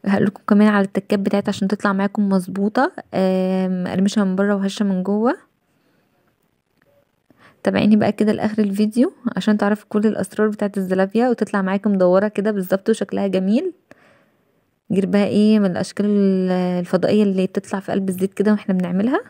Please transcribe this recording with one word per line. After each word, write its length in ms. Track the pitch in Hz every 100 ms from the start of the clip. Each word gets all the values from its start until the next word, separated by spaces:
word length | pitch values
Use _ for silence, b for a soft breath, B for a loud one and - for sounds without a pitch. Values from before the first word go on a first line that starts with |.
| 202
هقول 200 | 196 202
لكم 180 | - -
كمان 200 | 208 214
على 180 | 202 196
التكات 340 | - - 208
بتاعتها 300 | 196 202 202
عشان 180 | 202 190
تطلع 260 | 208 208
معاكم 360 | 196 202 202 202
مظبوطة، 600 | 190 180 190 202 233 294 - -
آم، 720 | - 190 185 185 190 190 185
مقرمشة 400 | 180 190 196 220
من 120 | 190 185
بره 200 | 202 202
وهشة 300 | 196 196 202
من 180 | 185
جوه. 320 | 185 208 233 349 _ _ _ _ _ _ _ _ _ _ _ _ _ _ _ _ _ _ _ b b b
تابعيني 320 | - 196 208 214
بقى 160 | 208
كده 200 | 214 214
لاخر 320 | - 214 214
الفيديو 500 | 208 196 214 233 311 - 240 -
عشان 220 | 214 214
تعرفوا 300 | 202 208 -
كل 180 | 214 214
الاسرار 400 | 202 196 - 214
بتاعت 300 | 214 208 202
الزلابية 480 | 185 185 196 220 254
وتطلع 320 | 240 202 208
معاكم 300 | 190 196 208
مدورة 360 | 196 180 185 208
كده 240 | 214 202
بالظبط 380 | 208 185 196 -
وشكلها 380 | 226 196 196 202
جميل. 460 | 185 190 226 370 - _ b b b b b b b b _ _
غير 140 | 185 190
بقى 200 | 196 202
ايه 340 | 202 214 220
من 120 | 196
الاشكال 340 | 170 190 - 208
ال-، 460 | 202 196 190 185 185 180 180
الفضائية 440 | 180 185 - 208
اللي 240 | 208 190 185
بتطلع 320 | - - 196
في 120 | -
قلب 180 | 202 190
الزيت 240 | 180 196
كده 180 | - 202
واحنا 220 | 208 -
بنعملها. 480 | 185 175 180 226 320